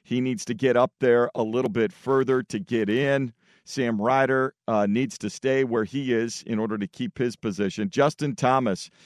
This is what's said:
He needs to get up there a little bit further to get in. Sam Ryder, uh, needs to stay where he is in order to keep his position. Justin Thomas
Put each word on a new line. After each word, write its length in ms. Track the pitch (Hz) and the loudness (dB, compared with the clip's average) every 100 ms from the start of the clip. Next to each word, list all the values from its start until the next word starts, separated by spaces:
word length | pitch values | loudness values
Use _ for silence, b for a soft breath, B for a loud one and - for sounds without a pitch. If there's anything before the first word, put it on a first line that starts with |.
He 180 | - 123 | -6 -4
needs 240 | 127 117 - | -2 -4 -6
to 80 | |
get 220 | 107 131 120 | -2 2 4
up 160 | 127 - | 2 2
there 300 | 127 120 120 | 4 4 4
a 80 | - | 0
little 280 | 110 120 127 | -2 -2 -2
bit 220 | 104 107 | 0 -2
further 500 | - 131 135 127 127 | -2 -2 0 2 0
to 140 | 117 107 | 0 -6
get 300 | 95 117 101 | -2 -2 0
in. 460 | 117 139 139 131 - b b | 0 0 0 -2 -8 b b
Sam 380 | b 139 120 110 | b -4 -2 0
Ryder, 520 | 113 135 127 131 131 - - | 2 2 4 2 0 -4 -2
uh, 220 | 107 101 | 2 2
needs 260 | 107 127 - | 2 0 -4
to 120 | 104 | -8
stay 320 | - 131 135 | -4 0 2
where 220 | 131 113 | 2 0
he 280 | 110 139 131 | -2 -2 0
is 300 | 117 117 - | 0 0 -4
in 160 | - 110 | -6 -4
order 180 | 107 107 | -2 -2
to 120 | 98 | -6
keep 300 | - 123 - | -6 -6 -2
his 180 | 123 - | -4 -2
position. 540 | 113 98 98 - 101 | -6 -2 -2 -2 -4
Justin 440 | 127 143 - 147 | 2 0 0 -6
Thomas 560 | 113 127 131 117 92 - b | -2 0 2 0 -2 -6 b